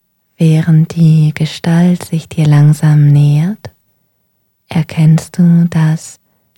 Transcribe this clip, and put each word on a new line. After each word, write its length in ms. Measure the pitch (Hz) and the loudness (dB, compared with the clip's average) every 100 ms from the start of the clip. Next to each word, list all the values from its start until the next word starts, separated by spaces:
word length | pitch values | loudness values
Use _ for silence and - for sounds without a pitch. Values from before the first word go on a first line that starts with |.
| _ _ _ - | _ _ _ -4
während 580 | 160 156 165 156 160 165 | 0 0 0 0 0 0
die 380 | 160 156 151 | 2 2 0
Gestalt 720 | - 156 - 170 165 180 175 | -2 -8 -6 -2 0 0 -2
sich 260 | - 165 - | -6 -8 -6
dir 160 | - 151 | -4 0
langsam 600 | 147 147 151 156 147 147 | 2 2 2 0 2 2
nähert, 680 | 143 147 147 175 220 - - _ _ _ _ _ _ _ _ _ | 2 2 0 -2 -6 -14 -20 _ _ _ _ _ _ _ _ _
erkennst 720 | 165 151 165 156 160 - - | -6 -6 0 2 2 -2 -2
du, 260 | 175 170 170 | 2 2 0
dass 500 | 170 156 160 - - _ _ _ | 0 -2 -2 -8 -20 _ _ _